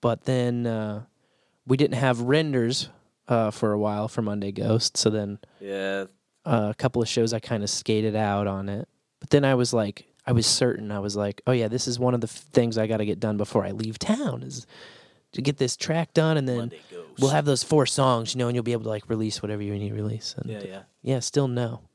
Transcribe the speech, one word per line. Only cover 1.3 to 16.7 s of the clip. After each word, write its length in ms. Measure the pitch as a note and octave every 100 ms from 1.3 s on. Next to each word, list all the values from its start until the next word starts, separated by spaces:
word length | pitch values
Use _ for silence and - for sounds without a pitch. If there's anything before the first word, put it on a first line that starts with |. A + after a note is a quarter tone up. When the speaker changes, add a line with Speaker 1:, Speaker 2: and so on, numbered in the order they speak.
| _ _ _
Speaker 1:
we 120 | - C3
didn't 220 | C#3+ B2
have 220 | C3 A#2+
renders, 680 | A#2+ D3 D#3 C3 A#2 C3 - - _ _ -
uh, 240 | A#2+ A2
for 200 | G#2 A2
a 60 | G#2
while 300 | G#2 G#2 A2
for 120 | -
Monday 300 | G#2+ G#2 G2
Ghost, 460 | G2 G#2 A2+ - -
so 120 | -
then 300 | G#2+ G2+ G2+ - _
Speaker 2:
Yeah. 460 | G2 G2 G2 G2 F#2+ _ _ _
Speaker 1:
uh, 220 | - A#2+ G#2
a 40 |
couple 260 | - C3 B2
of 60 | A2+
shows 240 | - A2+
I 60 | A2+
kinda 300 | - A#2 G2+
skated 480 | - - G#2+ A2 G#2+
out 320 | G#2+ G2+ G2+
on 200 | G2 G2
it. 200 | G2+ C#3 _ _ _
But 100 | -
then 140 | D3
I 100 | C#3
was 180 | C3 B2
like, 340 | A#2+ G#2 - - _ -
I 60 |
was 120 | A#2+
certain, 460 | A2 - B2 - G#2
I 80 | G#2
was 160 | G2+ G2+
like, 240 | G2+ G2+ -
"Oh 60 |
yeah, 160 | B2+ A2
this 180 | A#2+ -
is 120 | A#2+
one 140 | B2
of 60 | B2
the 60 | G#2+
f-, 40 | - -
things 240 | - A#2 A2+
I 120 | A2
gotta 160 | A2
get 160 | G#2 G2+
done 160 | G#2+ G#2
before 280 | G2+ A2
I 60 | F#2+
leave 280 | G2+ A2 A2
town 440 | - A3+ C#4 B2
is 240 | C3 C3 - - - - - _ _
to 80 | -
get 160 | B2+ C#3+
this 180 | B2+ -
track 360 | - D#3+ E3
done, 220 | - D#3+ D#3
and 120 | C3
then 100 | B2
Speaker 2:
Monday 220 | A#2